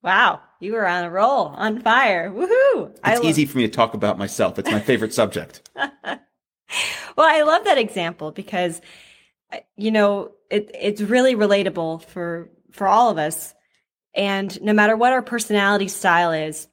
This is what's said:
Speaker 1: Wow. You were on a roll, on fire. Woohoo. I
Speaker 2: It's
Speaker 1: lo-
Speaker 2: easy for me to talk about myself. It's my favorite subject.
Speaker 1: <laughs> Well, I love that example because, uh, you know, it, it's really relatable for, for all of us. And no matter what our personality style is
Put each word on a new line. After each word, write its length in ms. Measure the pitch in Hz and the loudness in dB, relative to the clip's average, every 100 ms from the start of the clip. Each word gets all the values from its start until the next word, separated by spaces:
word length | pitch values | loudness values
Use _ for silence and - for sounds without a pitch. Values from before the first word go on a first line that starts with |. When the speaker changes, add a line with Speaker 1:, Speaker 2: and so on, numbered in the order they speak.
Speaker 1:
Wow. 380 | 170 190 233 156 _ _ | 0 2 2 0 _ _
You 140 | 185 | -8
were 160 | 226 196 | -2 -2
on 160 | 175 | -2
a 60 | 175 | -4
roll, 420 | 180 226 269 160 | 0 2 2 -2
on 260 | 143 214 220 | -4 -4 -2
fire. 520 | 226 240 262 180 170 | 2 2 2 0 -2
Woohoo. 640 | 196 359 480 554 403 190 - | -6 0 4 4 2 -4 -4
I 80 | - | 0
Speaker 2:
It's 100 | 233 | 2
Speaker 1:
lo- 80 | 165 | 2
Speaker 2:
easy 160 | 147 139 | 2 0
for 120 | 131 | 0
me 60 | |
to 80 | 113 | -2
talk 220 | - 113 | 0 0
about 240 | 107 104 95 | 0 -2 -2
myself. 400 | 101 - 95 90 | -6 -2 -2 -2
It's 140 | 98 | -2
my 80 | 107 | -2
favorite 340 | 104 120 110 | 0 0 0
subject. 560 | - 107 90 80 - _ - | 0 0 -2 -10 -18 _ -10
Speaker 1:
<laughs> 20 | 285 _ - 277 _ _ _ _ _ - - - - - | -10 _ -12 -12 _ _ _ _ _ -8 -6 -8 -10 2
Well, 100 | 320 | 4
I 140 | 311 | 4
love 220 | 302 330 | 2 2
that 140 | 415 277 | 2 2
example 520 | 220 196 170 170 156 | 0 -4 -6 -6 -12
because, 500 | 151 196 190 180 170 - - - _ _ _ _ | -12 -8 -4 -4 -6 -16 -20 -20 _ _ _ _
uh, 40 | - _ - | -18 _ -6
you 140 | 208 | 0
know, 420 | 220 202 202 - _ _ | 4 2 2 -6 _ _
it, 200 | 208 208 | -4 -4
it's 280 | - 208 208 | -6 -4 -4
really 340 | 202 247 262 | 0 2 4
relatable 680 | 233 208 202 190 - 165 165 | 2 2 2 0 -4 -6 -6
for, 460 | - - 170 170 170 _ _ | -12 -10 -8 -8 -12 _ _
for 160 | - 196 | -4 2
all 240 | 208 240 | 4 4
of 80 | 170 | 2
us. 360 | 156 160 - _ _ _ _ _ _ | -4 -4 -14 _ _ _ _ _ _
And 460 | - 196 196 196 - | -4 -2 -2 -4 -6
no 100 | 214 | 0
matter 240 | 214 208 220 | 4 4 4
what 160 | 240 | 2
our 100 | 262 | 2
personality 640 | 254 240 226 214 196 202 190 | -2 -8 -2 0 2 2 -2
style 420 | - 190 170 175 | -2 2 2 2
is 380 | 160 156 151 - | -2 -4 -10 -16